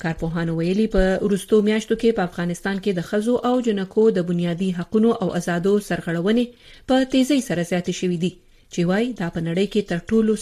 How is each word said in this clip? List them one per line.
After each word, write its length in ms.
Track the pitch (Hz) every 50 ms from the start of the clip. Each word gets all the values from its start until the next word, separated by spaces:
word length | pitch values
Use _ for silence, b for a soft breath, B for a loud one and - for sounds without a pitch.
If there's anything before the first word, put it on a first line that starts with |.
| -
کارپوهانو 520 | 160 160 - 165 165 165 170 170 165 165 165
ویلي، 300 | 165 180 190 214 220 214 -
په 60 | 190 185 190 190 - -
وروستو 360 | 202 202 185 - - 220 214 202 214
میاشتو 280 | 214 220 214 - 226 -
کې 160 | - 226 226 208
په 60 | 180 170
افغانستان 500 | - 175 175 175 175 - - 196 196 190 185
کې 80 | 202 190 175
د 40 | 165 -
ښځو 260 | 208 214 214 233 247 233 - 247
او 60 | 247 254 240 233
جنکو 380 | 208 196 190 190 - 214 220 226 202 185
د 100 | 175 180
بنیادي 400 | 175 175 175 175 170 165 190 190 175 180
حقونو 320 | 175 - - 214 220 233 226 -
او 60 | 185 170 - 175
آزادو 340 | 170 185 170 175 170 196 202 208 202 -
سرغړونې 580 | 175 160 - 175 165 170 170 202 220 240 240 240 B B B B B B B -
په 60 | 262 262 262 262 -
تیزۍ 280 | 262 254 254 294 262 240 -
سره 200 | 170 175 170 -
زیاتې 220 | 190 175 175 - 175 -
شوې 180 | 185 180 175 160 180
دي، 80 | 175 - b b b b b b b -
چې 80 | - 170 170
وایي 200 | 185 208 240 254 220 -
دا 80 | 175 170 -
په 40 | 175 165 165
نړۍ 200 | 170 185 202 196 -
کې 80 | 208 196 -
تر 100 | - 175 - -
ټولو 240 | 220 226 220 214 214 214